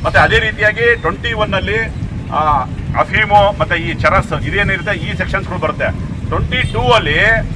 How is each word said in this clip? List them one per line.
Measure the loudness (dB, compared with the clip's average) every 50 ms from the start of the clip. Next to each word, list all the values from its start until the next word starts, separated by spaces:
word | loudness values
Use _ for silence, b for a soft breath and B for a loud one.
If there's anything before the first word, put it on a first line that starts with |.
| -2
ಮತ್ತೆ | 2 4 4
ಅದೇ | 4 4 4 2
ರೀತಿಯಾಗಿ | 2 0 -2 2 2 2 2 2 2 2 2
ಟ್ವೆಂಟಿ | 2 0 -4 -4 -2 -4 -4
ಒನ್ | -2 -2 0 0 0
ಅಲ್ಲಿ, | -2 -2 -2 -2 -2 -2 -4 -4 -6 -6 -6 -6 -8 -6 -4
ಆ, | -2 0 2 2 2 0 0 -2 -6 -6 -4 -2 0 0
ಅಫೀಮು | 0 0 0 -2 0 4 6 6 6 6 4 0
ಮತ್ತೆ | 0 0 0
ಈ | -2 -2 -4 -4
ಚರಸ್ | 0 2 2 2 2 0 0
ಇದೇನಿರುತ್ತೆ | -4 -4 -4 -2 0 0 0 0 -2 -2 -2 -4
ಈ | -4 -4 -4 -6 -4
ಸೆಕ್ಷನ್ಸ್‌ಗಳು | -4 -4 -2 -2 -4 -4 -4 -4 -2
ಬರುತ್ತೆ. | -2 -2 -2 -2 -2 -2 -2 -4 -6 -6 -6 -6 -4 -2
ಟ್ವೆಂಟಿ | -2 -2 -2 -2 0 -2 -2 0
ಟೂ | 0 0
ಅಲ್ಲಿ | 2 4 4 4 4 2 2 2 2 2 2 0 0 -4 -6